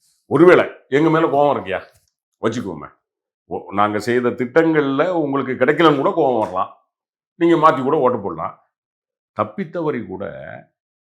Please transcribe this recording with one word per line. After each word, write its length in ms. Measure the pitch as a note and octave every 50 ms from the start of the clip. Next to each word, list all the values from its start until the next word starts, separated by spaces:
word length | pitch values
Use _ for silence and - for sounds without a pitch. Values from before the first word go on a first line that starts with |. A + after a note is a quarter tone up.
| _ _ _ _ _ -
ஒருவேளை 340 | G#2+ C#3 F3 F3+ D#3+ A2+ G2 - - - _ -
எங்க 220 | C3 C#3+ D#3+ E3
மேல 180 | D#3+ D#3+ E3 D3
கோபம் 260 | C3+ C#3 C#3+ C#3+ B2+
இருக்கியா, 260 | A2 F#2 F#2 F#2 E2+ - - _ _ _ _ _ _ _ _ _ _ -
வச்சுக்கோமே. 460 | A2+ A2 B2 G2 F#2+ D#2+ D2 D2 - - _ _ _ _ _ _ _ _ _ _ -
ஓ, 220 | F2 F#2+ - - G2
நாங்க 260 | G2+ G#2 G#2 G#2 G#2
செய்த 300 | - B2 A#2+ B2 A#2+ A#2+
திட்டங்கள்ல 800 | G2+ - B2+ A#2+ A#2+ E3 E3 E3 D#3+ D3+ C#3+ C3+ C3+ C#3 D#3+ F#3
உங்களுக்கு 540 | F3+ E3 D3+ C#3 C#3 C#3 C3 B2+ B2+ B2 B2+
கிடைக்கலன்னு 320 | C#3 D3+ E3 E3+ D#3 D3
கூட 160 | C3+ D3 G3 G3
கோபம் 260 | E3+ D3 C3 B2 A2
வரலாம், 340 | G#2 F2+ F2+ F#2 G2+ - - _ _ _ _ _ _ _ _ _ _ _ _ -
நீங்க 160 | E3+ E3+ E3
மாத்தி 260 | D3+ D3+ D#3+ D#3+ C3+ B2
கூட 140 | C3+ D#3
ஓட்டு 240 | D#3 B2+ B2 - A2
போடலாம். 340 | F#2+ F#2 E2 D#2+ E2+ G2+ - _ _ _ _ _ _ _ _ _ _ _ _ _ _ _ _
தப்பித்தவறி 720 | - G#3+ G#3 - - F#3+ D3+ - F3 D#3+ D3+ C3 B2 A2+
கூட 180 | G2 F#2 F#2 G2 E2 D2 C2+ C#2+ F#2+ - B1+ - _ _ _ _ _ _ _ _